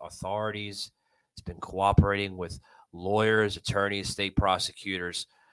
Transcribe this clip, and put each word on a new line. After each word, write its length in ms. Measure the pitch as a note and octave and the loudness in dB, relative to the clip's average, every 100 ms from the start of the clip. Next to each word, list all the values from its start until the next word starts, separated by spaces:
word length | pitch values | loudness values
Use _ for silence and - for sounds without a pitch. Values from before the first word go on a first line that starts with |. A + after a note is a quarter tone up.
authorities. 880 | E2+ - F#2+ G#2 G#2+ G#2 G#2 G2 - _ _ _ _ - | -16 -10 -4 -2 -2 -4 -8 -8 -12 _ _ _ _ -16
He's 80 | |
been 160 | - F2 | -12 -10
cooperating 800 | - F#2 G2 G2+ G2+ G2+ G2 F#2 | -8 2 4 6 6 4 -2 -6
with 220 | E2+ - - - _ | -8 -10 -16 -20 _
lawyers, 640 | E2+ F#2 G#2+ A2 A2 G#2 G#2 | -8 0 4 4 4 2 0
attorneys, 520 | - G2+ G2+ G2+ F#2+ | -2 0 0 0 -4
state 260 | - G2 - | -4 -2 2
prosecutors, 880 | G2+ F#2 - - G2 F#2+ F2 F2 - _ _ | 2 2 0 -6 -6 -6 -4 -6 -10 _ _